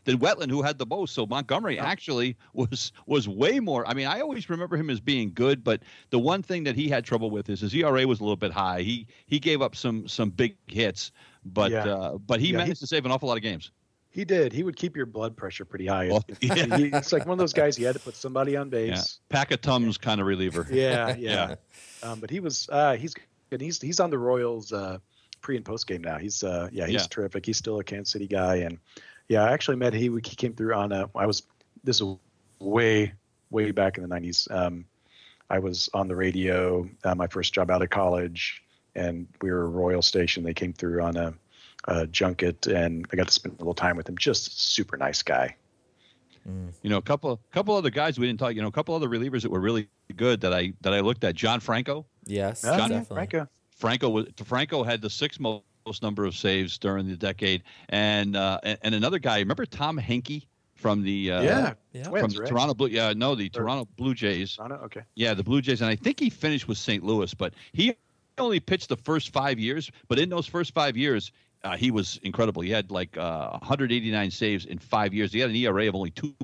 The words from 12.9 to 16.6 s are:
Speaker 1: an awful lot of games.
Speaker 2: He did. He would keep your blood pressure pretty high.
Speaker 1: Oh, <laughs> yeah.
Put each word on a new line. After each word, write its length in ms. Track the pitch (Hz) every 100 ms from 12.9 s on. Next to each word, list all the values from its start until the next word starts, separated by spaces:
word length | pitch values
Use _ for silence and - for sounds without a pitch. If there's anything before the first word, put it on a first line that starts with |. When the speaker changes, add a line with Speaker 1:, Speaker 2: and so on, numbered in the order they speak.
| 156 127
Speaker 1:
an 60 |
awful 160 | 127 135
lot 80 | 117
of 60 |
games. 280 | 107 85 - _ _ _ _
Speaker 2:
He 140 | 185 190
did. 260 | 185 135
He 120 | 113
would 120 | 185 -
keep 220 | 175 151
your 80 | 120
blood 320 | 107 110 110
pressure 260 | 98 -
pretty 220 | 92 95 95
high. 240 | 98 92
Speaker 1:
Oh, 100 | 104 101
<laughs> 100 | 101
yeah. 340 | 123 165